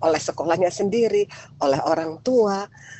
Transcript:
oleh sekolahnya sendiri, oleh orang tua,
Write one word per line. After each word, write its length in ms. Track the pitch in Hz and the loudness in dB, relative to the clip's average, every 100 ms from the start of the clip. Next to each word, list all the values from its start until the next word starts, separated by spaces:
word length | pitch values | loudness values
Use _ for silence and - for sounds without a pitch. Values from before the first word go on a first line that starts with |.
oleh 160 | 160 151 | 0 0
sekolahnya 520 | - 143 151 175 180 | -2 -4 -2 0 0
sendiri, 480 | - 202 233 220 202 202 - - - | 0 -2 0 2 0 -2 -6 -20 -4
oleh 200 | 143 135 | 0 0
orang 400 | 139 165 160 160 | 0 -2 -4 -6
tua, 440 | 254 254 208 196 208 - - | 0 2 2 0 -6 -16 -20